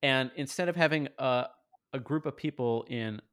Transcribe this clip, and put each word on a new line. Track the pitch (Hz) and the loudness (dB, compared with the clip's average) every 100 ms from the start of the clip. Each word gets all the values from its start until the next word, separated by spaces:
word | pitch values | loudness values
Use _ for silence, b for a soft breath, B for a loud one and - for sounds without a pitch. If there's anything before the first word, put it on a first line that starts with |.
And | 143 131 127 147 | 4 2 2 -4
instead | 139 - 180 | -8 -2 -2
of | 170 | 2
having | 160 156 143 - | 4 4 -2 -2
a, | 135 123 123 - _ _ _ | 2 2 0 -8 _ _ _
a | 139 | -10
group | 120 151 151 | -2 -2 -2
of | - | -4
people | 151 147 123 117 - | -6 -2 0 0 -2
in | 120 110 107 - | -4 -4 -6 -12